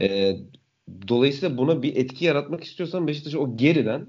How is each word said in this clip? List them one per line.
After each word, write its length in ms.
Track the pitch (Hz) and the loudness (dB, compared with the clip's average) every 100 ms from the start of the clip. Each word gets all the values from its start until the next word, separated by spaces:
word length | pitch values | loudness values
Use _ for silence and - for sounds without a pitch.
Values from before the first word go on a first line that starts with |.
E, 360 | 98 98 98 95 - - _ _ - 92 95 | -2 2 0 0 -8 -20 _ _ -20 -16 0
dolayısıyla 480 | 120 139 139 180 123 | 4 4 2 -2 0
buna 240 | 135 160 | 2 2
bir 140 | 135 131 | 0 0
etki 280 | 127 - | -2 0
yaratmak 400 | 165 143 143 165 | 0 0 -2 -8
istiyorsan 420 | - - 175 185 156 | -10 -10 -6 -2 -2
Beşiktaş'ı 340 | 147 147 151 | -4 -6 -4
o 160 | 135 113 | -4 2
geriden 500 | 139 160 110 131 | 4 4 2 -2